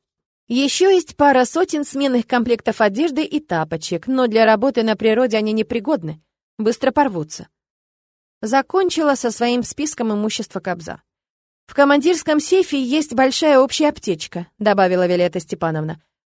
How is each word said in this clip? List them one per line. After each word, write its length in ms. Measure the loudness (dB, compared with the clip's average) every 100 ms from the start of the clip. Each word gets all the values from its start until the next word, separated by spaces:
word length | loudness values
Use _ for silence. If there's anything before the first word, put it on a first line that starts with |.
| _ _ _ _ -6
Ещё 440 | -2 0 2 2
есть 240 | 2 0 2
пара 300 | 4 4 2
сотен 380 | 0 -2 -2
сменных 440 | -2 -2 0 0 0
комплектов 520 | -2 0 -2 -2 0
одежды 440 | 0 0 -2 -2
и 160 | -4 -4
тапочек, 640 | -4 -4 -4 -6 -6 -6 -2
но 220 | 0 2
для 180 | 4 4
работы 380 | 4 2 0
на 120 | -2 0
природе 420 | 0 2 0 0
они 140 | -2
непригодны, 720 | -2 -2 -4 -2 -4 -4 -12 _ _ _ -4
быстро 320 | -2 0 0
порвутся. 560 | 2 0 -2 -8 -12 -16 _ _ _ _ _ _ _ _ -12
Закончила 720 | -2 -2 0 0 0 0 0 0
со 160 | -2
своим 320 | -2 -2 -2
списком 500 | -4 -6 -6 -4 -4
имущества 460 | -2 -4 -6 -8 -8
Кобза. 420 | -8 -8 -10 -16 _ _ _ _ _ _ _
«В 80 |
командирском 680 | 2 4 4 2 0 0 -2
сейфе 400 | 2 0 0 -2
есть 360 | -2 -2 -2 0
большая 440 | 0 2 4 4
общая 300 | 4 2 0
аптечка», 560 | -2 -6 -6 -6 -12 -12 -2
добавила 480 | 0 4 4 2 2
Виолетта 320 | 2 0 -2
Степановна, 640 | -8 -6 -4 -4 -6 -10 _ _